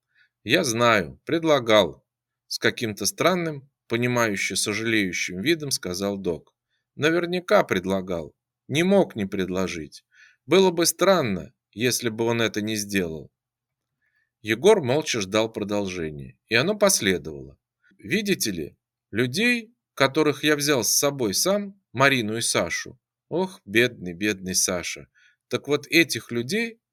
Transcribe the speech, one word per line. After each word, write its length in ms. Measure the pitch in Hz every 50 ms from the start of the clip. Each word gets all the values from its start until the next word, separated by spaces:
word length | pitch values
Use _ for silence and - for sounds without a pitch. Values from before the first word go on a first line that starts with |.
| _ _ _ _ _ _ _ _ _
"Я 180 | 104 127 180 165
знаю, 580 | 127 110 117 120 117 113 104 85 69 65 - _
предлагал", 800 | - 147 170 160 160 147 135 117 110 107 107 95 78 69 - _ _ _ _ _ _ _ _ _
с 120 | _ - -
каким-то 480 | - 117 107 - 120 110 104 - 101
странным, 640 | 98 - - 131 165 185 180 170 160 151 143 - _ _ _ _ _
понимающе 640 | 120 117 123 123 123 120 117 110 101 95 - - 98
сожалеющим 840 | - - 107 104 107 113 117 113 107 101 90 82 - - - 87 90
видом 300 | 101 143 170 160 147 135
сказал 480 | - - - 92 90 87 98 101 101 98
Док. 360 | 95 87 82 73 - _ _ _ _ _ _ _ _ _ _
"Наверняка 680 | - 135 160 165 175 170 170 180 180 175 - 214 196 170
предлагал. 720 | - 110 92 87 92 98 95 90 95 90 82 78 71 - _ _ _ _ _ _ -
Не 160 | 123 151 175
мог 320 | 190 202 196 170 - -
не 100 | 117 98
предложить. 800 | 95 - 98 92 90 92 95 95 87 82 85 76 71 - - _ _ _ _ - - _ _ _
Было 240 | 127 156 190 190 185
бы 160 | 175 180 170
странно, 640 | - - - 175 185 196 175 139 110 95 87 76 - _ _ _ _ _
если 360 | 98 117 123 113 - 120 117
бы 160 | 107 110 117
он 160 | 113 120 117
это 220 | 113 107 95 107 104
не 140 | 107 110
сделал". 560 | 107 101 101 101 98 90 82 80 76 - - _ _ _ _ _ _ _ _ _ _ _ _ _ _ _ _ _ _ _ _ _ _ -
Егор 380 | 107 110 113 147 202 220 202
молча 400 | 143 120 131 156 156 - - 117
ждал 300 | 98 92 98 107 113 113
продолжения, 880 | - 110 104 98 104 104 101 95 90 90 82 78 76 71 67 64 - _ _
и 80 | _ 110
оно 220 | 117 139 190 214
последовало. 840 | 208 208 196 - - - 98 92 82 71 80 73 69 65 67 67 _ _ _ _ _ _ _ _ _
"Видите 520 | - 95 143 214 220 196 180 131 - 113 92
ли, 240 | 82 73 - - _ _ _ _ _ _ _
людей, 640 | - 104 127 127 127 180 226 240 247 233 220 220 _ _ _ _ _
которых 500 | - 139 135 135 156 156 151 135 143 -
я 100 | 151 151
взял 300 | 143 143 147 147 127 -
с 80 | - -
собой 420 | - - 143 143 135 120 101 95
сам, 480 | - - 175 196 208 202 196 - _ _ _ -
Марину 440 | 117 135 139 135 127 107 104 110
и 40 | 117
Сашу. 600 | 117 - - 120 92 82 - - - - - _ _ _ _ _ _ _
Ох, 320 | 139 165 190 185 - - _
бедный, 480 | 98 98 113 120 127 120 101 87 90 87
бедный 420 | 85 101 107 104 95 92 92 90
Саша. 540 | - - - 92 87 82 - - 76 69 _ _ _ _ _ _ _ _ _
Так 180 | 123 117 -
вот, 200 | 139 147 139 139 -
этих 420 | 135 165 165 160 - 117 - -
людей 480 | 120 120 120 131 185 220 233 233 220 _ _ _